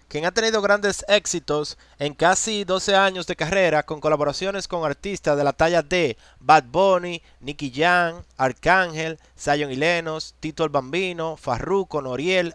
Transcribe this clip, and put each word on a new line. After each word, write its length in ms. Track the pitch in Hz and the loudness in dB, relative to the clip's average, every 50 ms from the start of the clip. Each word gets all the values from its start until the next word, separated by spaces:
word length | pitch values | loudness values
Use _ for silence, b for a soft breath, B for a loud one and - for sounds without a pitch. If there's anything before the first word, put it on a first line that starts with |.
| b b | b b
quien 180 | - 147 156 | -8 -4 -4
ha 40 | 180 | -2
tenido 300 | 180 226 220 226 220 214 | -2 0 0 0 0 2
grandes 460 | 196 196 202 208 202 202 190 - - - | 2 2 2 2 2 -2 -2 -2 0 0
éxitos 720 | 202 208 - - - 170 - - 147 151 151 - - b b b b b | 2 2 2 0 -6 -6 -4 -2 -2 -2 -4 -4 -10 b b b b b
en 140 | 143 147 143 | -8 -6 -2
casi 520 | - 160 175 185 - - 226 214 208 202 | 0 2 2 2 2 0 -4 -4 -4 -4
doce 300 | 175 185 185 - 208 196 | -2 -4 -2 0 2 2
años 320 | 190 196 196 185 185 170 | 4 4 2 0 -2 -6
de 80 | - 175 | -6 -6
carrera 480 | - 160 156 190 196 185 165 151 151 - | -6 -4 -2 0 2 2 4 2 2 0
con 160 | - 160 147 | -2 -4 -4
colaboraciones 720 | 143 156 156 143 147 143 135 - 185 196 196 196 175 - | -2 0 0 0 0 -2 -2 -4 -4 -6 -4 -6 -6 -6
con 160 | 185 170 160 | -6 -4 -2
artistas 500 | 147 143 - - 202 196 - - 160 147 | -4 -4 -4 -6 -8 -8 -4 0 0 0
de 100 | 143 147 | 2 2
la 100 | 143 135 | 0 0
talla 260 | - 160 165 175 170 | 2 2 2 2 2
de 380 | 147 143 180 180 165 131 113 b b b b b | 0 0 0 0 0 0 -2 b b b b b
Bad 260 | 127 131 156 156 135 | 4 6 6 6 4
Bunny, 580 | 120 127 170 196 196 185 180 175 175 175 165 - b b b | 2 2 2 4 4 4 2 0 -4 -8 -10 -12 b b b
Nicky 320 | 123 135 147 - 147 131 120 | -12 -12 -10 -8 -8 -6 -2
Jam, 500 | 139 156 175 180 180 175 165 170 175 - _ _ | 2 2 4 4 4 2 0 -2 -8 -14 _ _
Arcángel, 840 | - 131 131 120 _ - 160 180 190 185 170 156 160 160 160 160 - b b b b | -2 0 0 0 _ 2 4 4 4 2 0 -2 -6 -6 -6 -8 -10 b b b b
Zion 340 | - 147 143 147 147 139 131 | -2 0 0 0 0 -2 -2
y 40 | |
Lennox, 580 | 131 151 170 175 170 165 160 156 160 - - - _ | 0 0 0 0 0 -2 -4 -6 -8 -10 -12 -14 _
Tito 260 | - 156 156 - 160 | -10 -8 -4 -2 -2
el 40 | 151 | 0
Bambino, 720 | 147 143 131 131 151 175 190 185 175 165 160 165 156 - | 0 -2 -2 -2 -4 -4 -4 -4 -4 -6 -6 -8 -8 -8
Farruko, 640 | - 139 123 110 - - 190 196 180 - - 147 135 | -6 -4 -4 -4 -2 -2 0 -2 -2 -2 -4 -6 -6
Noriel, 500 | 127 123 123 151 180 190 185 175 170 | -4 -4 -4 -2 0 0 0 0 -2